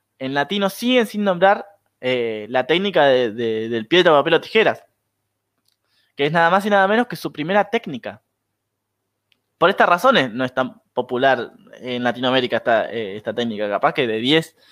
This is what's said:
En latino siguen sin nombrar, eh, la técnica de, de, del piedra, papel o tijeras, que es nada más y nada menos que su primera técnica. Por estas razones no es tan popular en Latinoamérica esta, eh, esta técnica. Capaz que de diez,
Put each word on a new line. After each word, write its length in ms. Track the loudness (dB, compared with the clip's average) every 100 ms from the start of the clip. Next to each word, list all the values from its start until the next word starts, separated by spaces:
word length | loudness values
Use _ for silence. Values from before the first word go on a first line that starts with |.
| _ -12
En 140 | -6 -4
latino 340 | -2 -2 -2
siguen 380 | -2 0 0 0
sin 160 | -2
nombrar, 420 | -2 2 2 2 -2 _ _ _
eh, 460 | -4 -2 -2 -6 -4
la 180 | -2 0
técnica 380 | 0 0 2 4
de, 260 | 4 0
de, 380 | -2 -4 -4 -4
del 180 | -6 0
piedra, 240 | 2 4
papel 240 | 4 4 2
o 60 |
tijeras, 420 | 2 0 2 0 _ _ _ _ _ _ _ _ _ _ _ _ _ -4
que 120 | 0
es 40 |
nada 200 | 2 4
más 140 | 2 2
y 40 |
nada 180 | 2 4
menos 200 | 2 -2
que 80 | -6
su 180 | -10
primera 360 | -8 -2 0 0
técnica. 520 | -4 -6 -12 -12 -14 _ _ _ _ _ _ _ _ _ _ _ _ _ -2
Por 140 | 0
estas 180 | 2 2
razones 420 | 4 4 2 0
no 140 | -2 -6
es 80 |
tan 260 | -4 -6 -8 _
popular 580 | -8 -6 0 2 2 -2 -14 _ -16
en 240 | -10 -4
Latinoamérica 540 | -4 -2 0 0 0 -2
esta, 340 | 0 0 0
eh, 260 | -6 -8 -10
esta 160 | -8
técnica. 340 | -6 -6 -4 -4
Capaz 260 | -2 -2
que 120 | -2 -2
de 120 | -2
diez, 380 | 0 0 0 _ _